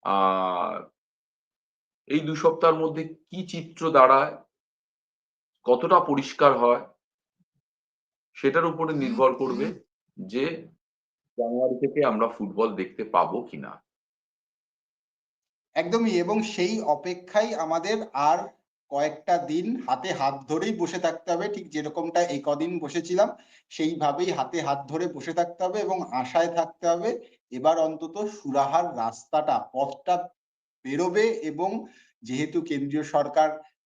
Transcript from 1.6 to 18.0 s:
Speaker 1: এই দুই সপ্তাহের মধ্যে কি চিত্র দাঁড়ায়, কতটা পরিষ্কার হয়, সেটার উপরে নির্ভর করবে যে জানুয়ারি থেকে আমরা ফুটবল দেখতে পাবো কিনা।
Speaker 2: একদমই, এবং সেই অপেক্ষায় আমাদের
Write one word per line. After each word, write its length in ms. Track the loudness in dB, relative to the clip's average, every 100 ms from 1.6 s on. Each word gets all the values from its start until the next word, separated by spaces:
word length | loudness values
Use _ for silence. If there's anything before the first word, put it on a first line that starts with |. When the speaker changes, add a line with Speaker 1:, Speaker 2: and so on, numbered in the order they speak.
| _ _ _ _ -4
Speaker 1:
এই 140 | -4
দুই 160 | -2 0
সপ্তাহের 440 | 2 4 4 4
মধ্যে 200 | 0 -4
কি 420 | -8 -12 _ -12 -10
চিত্র 440 | -10 -10 -6 2
দাঁড়ায়, 460 | 8 8 8 4 -4 -18 _ _ _ _ _ _ _ _ _ _ _ 2
কতটা 340 | 2 6 6
পরিষ্কার 580 | 6 0 -2 4 6 6
হয়, 240 | 4 2 0 _ _ _ _ _ _ _ _ _ _ _ _ _ _
সেটার 300 | -4 0 2
উপরে 300 | 2 0 -2
নির্ভর 400 | -2 -2 4 2
করবে 320 | 2 -2 -2 -4 -6 -16 _ _ -16
যে 280 | -8 -4 -4 -4 -12 _ _ _ _ _ _ -6
জানুয়ারি 380 | -2 0 0 0
থেকে 240 | -2 2
আমরা 240 | 2 2 0
ফুটবল 460 | -2 -6 0 0
দেখতে 300 | -2 -8 -8
পাবো 380 | -2 0 0 -2
কিনা। 400 | -10 -12 -14 -18 _ _ _ _ _ _ _ _ _ _ _ _ _ _ _ _ _ _ _ -4
Speaker 2:
একদমই, 340 | 0 2 2
এবং 320 | 2 2 0
সেই 380 | -2 -2 -2 0
অপেক্ষায় 720 | 0 -2 -2 -10 -2 0 0
আমাদের 520 | 0 -2 -2 0 -2